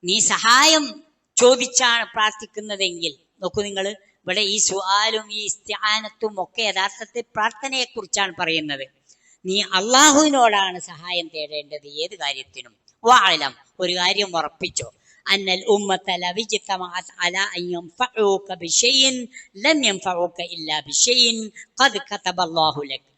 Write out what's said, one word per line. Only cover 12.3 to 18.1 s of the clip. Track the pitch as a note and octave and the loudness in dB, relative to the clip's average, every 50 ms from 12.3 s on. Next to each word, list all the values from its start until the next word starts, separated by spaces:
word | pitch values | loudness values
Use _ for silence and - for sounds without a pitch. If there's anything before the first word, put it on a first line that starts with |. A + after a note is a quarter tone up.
| C#3 C3 C3 _ _ C3 B2 B2 _ _ _ _ _ _ - | -6 -8 -10 _ _ -20 -20 -20 _ _ _ _ _ _ 4
"വഅലം", | A3+ B3 B3 G3+ F#3+ F3 D#3 D3 C#3 B2+ _ _ _ _ _ | 6 6 8 8 4 2 2 0 -4 -6 _ _ _ _ _
ഒരു | F#3 F3 F3 | -4 -4 -2
കാര്യം | F3+ F3+ F3+ G3+ G3+ G#3 F#3+ F3 E3 | 0 0 0 0 0 -2 -2 -2 -4
ഉറപ്പിച്ചോ, | D#3 D3 _ _ F#3 F3 - - B2+ A2+ _ _ _ _ _ _ _ - | -4 -4 _ _ -8 -6 -6 -6 -10 -10 _ _ _ _ _ _ _ -2
"അന്നൽ | G3 G3 G3 G3 F#3 F#3 F#3+ - | -2 -2 0 -2 -2 -2 2 2
ഉമ്മത | G#3 G#3 G#3 G3 F#3+ F#3 F#3+ - F#3 | 2 2 2 0 -2 -2 -2 -4 -6
ലൗ | F3 F3+ F3 F3+ G3 | -4 -4 -6 -6 -6
ഇജ്തമഅത് | A#3 G#3+ G#3+ G3+ _ - G3 F#3 F#3 F3+ F3 F3+ F3+ - - - | -6 -4 -6 -8 _ -4 -6 -6 -6 -8 -10 -10 -10 -12 -10 -4
അലാ | F3+ F3 F3+ F#3+ G3 | -4 -2 -2 -2 -4
അൻ | G#3 - F3+ F3 F3 | -4 -4 -8 -6 -6
യൻഫഊക | F3+ E3+ E3+ E3 _ _ B3 B3 | -6 -8 -8 -12 _ _ -6 -4